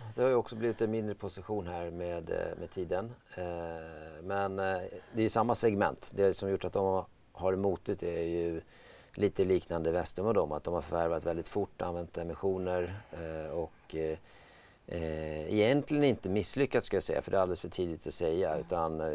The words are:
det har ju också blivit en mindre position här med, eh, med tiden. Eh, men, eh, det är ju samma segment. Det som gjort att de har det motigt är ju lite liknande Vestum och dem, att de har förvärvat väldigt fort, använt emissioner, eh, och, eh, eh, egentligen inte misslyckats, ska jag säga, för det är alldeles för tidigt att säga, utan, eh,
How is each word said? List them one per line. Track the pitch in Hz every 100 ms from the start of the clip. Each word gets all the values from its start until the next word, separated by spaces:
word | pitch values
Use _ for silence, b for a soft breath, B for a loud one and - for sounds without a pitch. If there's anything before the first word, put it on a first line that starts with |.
| 113
det | 113
har | 127
ju |
också | 123 113 110
blivit | 117 110
en | 110
mindre | 113 107
position | 101 101 95 92 107 87
här | 87 85
med, | 85 87 85 80
eh, | 87 85 85
med | 85
tiden. | - 85 92 113 120 -
Eh, | - 87 85 85 82 80 78 - 151
men, | 95 196 196 190
eh, | 190 190 - 92 -
det | 117
är |
ju | 110
samma | 113 117
segment. | 110 117 101 87 65 -
Det | 98 98
som | 90 98
gjort | 95
att | 90
de | 104 95 95 - - -
har | - 92
det | 95
motigt | 98 87 - 92
är | 87 85
ju | 85 85 85 82 - b b b b
lite | - 101 -
liknande | 92 92 - 85 80
Vestum | 87 - - 104
och |
dem, | 104 76
att | 76
de | -
har | 85
förvärvat | 80 85 85 82
väldigt | 85 82 -
fort, | 104 95 -
använt | 90 87 85 85
emissioner, | 85 82 98 92 90 90 87 98 -
eh, | 82 80 80 78
och, | 82 80 - -
eh, | 80 80 80 b b b b b b -
eh, | 85 80 78 78 78 78
egentligen | 104 107 143 139 147
inte | 143 107 92
misslyckats, | 104 95 131 139 123 -
ska | 98
jag |
säga, | - 73
för | -
det | 98
är |
alldeles | 92 87
för | 87
tidigt | - 87 80 73
att |
säga, | - 85 85 87 78
utan, | 85 87 82 80
eh, | 78